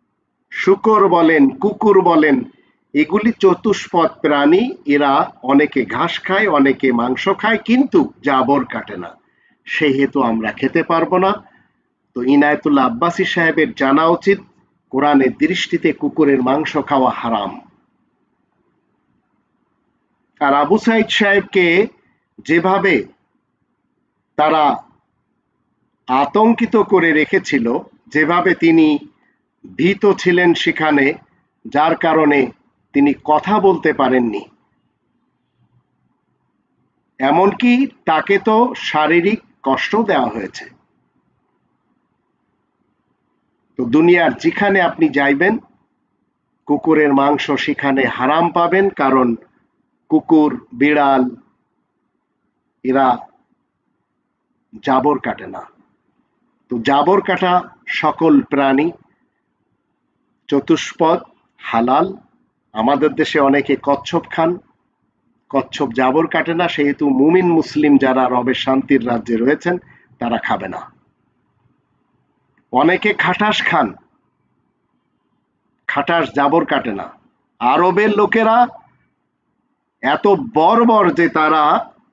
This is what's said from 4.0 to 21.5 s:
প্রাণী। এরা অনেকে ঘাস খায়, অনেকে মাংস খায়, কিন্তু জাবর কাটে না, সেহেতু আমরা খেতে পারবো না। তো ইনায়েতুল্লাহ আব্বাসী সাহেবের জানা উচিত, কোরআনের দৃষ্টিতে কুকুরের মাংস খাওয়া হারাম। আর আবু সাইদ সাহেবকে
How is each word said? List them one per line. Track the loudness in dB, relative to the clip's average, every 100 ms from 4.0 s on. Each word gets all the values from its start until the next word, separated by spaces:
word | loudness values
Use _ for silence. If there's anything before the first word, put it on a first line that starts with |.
| -2 -2
প্রাণী। | -2 2 4 2 0 -4 -2
এরা | 0 2 0 -2 -6
অনেকে | 0 2 2 -2 -4
ঘাস | -4 -6 -6
খায়, | -4 -2 0
অনেকে | 2 0 0 -2
মাংস | -2 -2 -4 -4 -2
খায়, | -2 -2
কিন্তু | 0 0 2 0 -2 -4
জাবর | -4 -2 0 -2 -4
কাটে | -10 -12 -14
না, | -14 -18 _ _ _ _ -10
সেহেতু | -2 -2 0 -2 -2
আমরা | -2 -2 -6
খেতে | -4 -4 -2
পারবো | -2 -2 0 0
না। | 0 -2 -10 _ _ _ _ _ _
তো | -6
ইনায়েতুল্লাহ | 2 4 4 2 0 2 0
আব্বাসী | 0 -2 -2
সাহেবের | -4 -2 0 0 -2
জানা | -2 0 2 2
উচিত, | 0 -2 -4 -6 _ _ _ _
কোরআনের | -4 0 2 0
দৃষ্টিতে | -2 -4 -4 -6 -4 -4
কুকুরের | -4 -4 0 2 2
মাংস | 0 -2 -4 -6
খাওয়া | -2 0 0
হারাম। | -2 -4 -4 -6 -12 -20 _ _ _ _ _ _ _ _ _ _ _ _ _ _ _ _ _ _ _ _ _ _ _ _ _ _ -4
আর | 0
আবু | 2 2 0
সাইদ | 2 0 0
সাহেবকে | 0 0 0 0